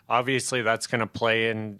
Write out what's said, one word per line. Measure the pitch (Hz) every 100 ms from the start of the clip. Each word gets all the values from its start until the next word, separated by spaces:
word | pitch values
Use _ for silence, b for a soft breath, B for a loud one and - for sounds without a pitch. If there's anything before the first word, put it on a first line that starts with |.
| -
obviously | 117 123 131 - 127
that's | 110 113 -
gonna | 120 110
play | - 117 113 113
in, | 110 110